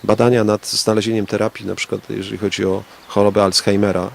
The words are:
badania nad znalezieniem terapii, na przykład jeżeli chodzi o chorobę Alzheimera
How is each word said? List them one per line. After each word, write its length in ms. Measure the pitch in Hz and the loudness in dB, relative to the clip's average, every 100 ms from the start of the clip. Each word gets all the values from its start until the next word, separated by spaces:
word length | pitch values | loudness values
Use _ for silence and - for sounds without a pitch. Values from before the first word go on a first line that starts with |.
badania 400 | - 107 120 123 | 0 2 4 4
nad 240 | 107 107 - | 2 0 -2
znalezieniem 580 | - - 110 107 113 98 | -4 0 0 0 -2 -2
terapii, 400 | 104 110 - 101 | -2 -2 -4 -10
na 100 | 95 | -8
przykład 260 | - 107 - | -6 -8 -8
jeżeli 280 | 107 98 104 | -10 -8 -6
chodzi 280 | 101 - 98 | -4 -2 -2
o 180 | 95 101 - - | -2 -8 -20 -4
chorobę 360 | 101 104 104 | 2 4 4
Alzheimera 680 | 98 - - 101 101 90 92 | 2 2 2 2 2 0 -4